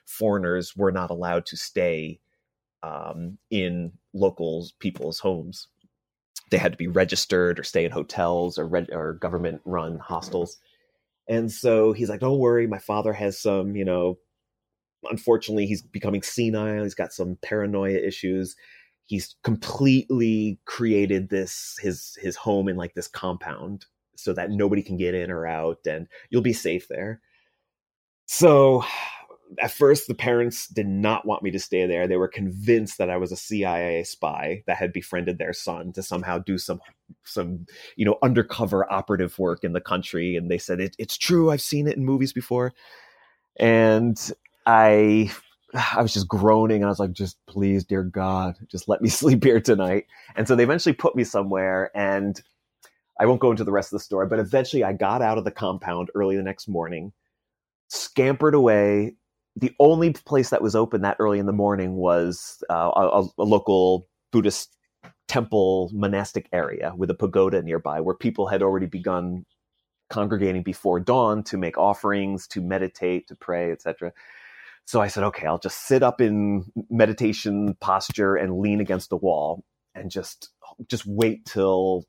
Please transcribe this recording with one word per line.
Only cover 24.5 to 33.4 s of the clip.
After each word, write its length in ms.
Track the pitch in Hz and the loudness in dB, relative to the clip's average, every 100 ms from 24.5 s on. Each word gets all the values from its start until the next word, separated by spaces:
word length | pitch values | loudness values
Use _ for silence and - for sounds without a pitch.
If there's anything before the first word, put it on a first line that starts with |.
nobody 320 | 104 101 101 | 0 0 0
can 140 | 98 90 | -2 -4
get 180 | 87 | -2
in 160 | 90 87 | -4 -6
or 160 | 87 82 | -6 -6
out, 400 | 80 82 82 80 | -4 -4 -4 -6
and 220 | 78 85 - - | -8 -10 -20 -4
you'll 120 | 120 | 0
be 100 | 117 | 0
safe 360 | 113 82 90 - | -2 -2 -4 -6
there." 320 | - 101 113 _ _ _ _ _ _ _ _ _ _ - | -10 -10 -12 _ _ _ _ _ _ _ _ _ _ -8
So 580 | - 170 143 135 127 - - - - - - - - | 4 8 8 8 6 0 -8 -10 -14 -20 -20 -14 -6
at 120 | 117 | -4
first, 380 | - 143 147 - | 4 4 4 0
the 60 | |
parents 520 | 113 123 120 120 117 - | -4 0 0 0 -4 -8
did 180 | - 101 | -4 -2
not 400 | 95 107 110 104 | 0 0 0 -2
want 160 | 101 | -4
me 80 | 98 | -4
to 80 | 92 | -6
stay 280 | - 92 90 | -2 0 2
there. 220 | 87 90 | 0 0
They 80 | 92 | 0
were 120 | 92 | 0
convinced 680 | - 98 95 104 117 104 - | -4 -6 -2 2 2 2 -4
that 140 | 90 | -2
I 80 | 90 | -2
was 120 | 90 | -4
a 60 | |
C 280 | 90 | -8